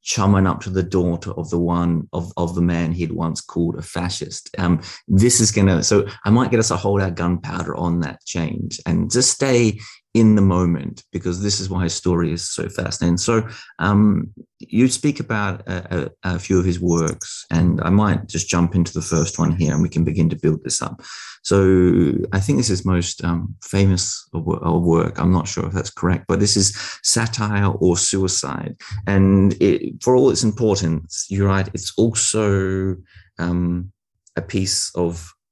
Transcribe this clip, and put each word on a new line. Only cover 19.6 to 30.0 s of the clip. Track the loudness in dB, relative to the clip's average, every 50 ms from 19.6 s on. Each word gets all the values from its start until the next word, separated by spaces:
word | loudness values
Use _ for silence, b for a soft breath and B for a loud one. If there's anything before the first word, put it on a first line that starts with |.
| 0 0 0
and | 0
we | -2 0
can | 0 -2 -2
begin | 0 0 0 0 0
to | 0
build | 0 0 -2 -2 -2 -4
this | -6 -6 -6
up. | -6 -8 -10 B B B B B B B B B
So | _ 2 2 4 6 6 6 6 6 6 4 4 4 2 2 -2 -2 -2
I | -2 -2
think | 0 2 0
this | 0 2 0
is | -2 -2 0
most, | 0 0 0 0 -2 -8 -6 -4
um, | -2 -2 -2 -4 -8 -10 _
famous | -12 -4 0 2 4 4 2 2 -2 -4 -8 -10 -12 _
of | -10 -6 -4
wo-, | -4 -4 -2
of | -2 0 0 2 2
work. | 4 4 4 2 0 -2 0
I'm | 2 2
not | 2 2 0 -2
sure | -6 -6 -6
if | -4 -4
that's | -6 -6 -6
correct, | _ -4 0 0 0 -2 -2 -2
but | 0 0
this | 2 2 2
is | 2 0 0 B B B B B B
Satire | -4 -2 0 0 -2 -2 -2 -4 -2 -2 0 2 2
or | 2 2 2 2 2 2 2
Suicide. | 0 -2 0 0 0 0 -2 -4 -4 -6 -8 -8 -8 -10 -12 B B B B -8 -2
And | 2 4 4 6 6 6 6 6 4 4 4
it, | 2 2 2 2 -2 -8 -10 -4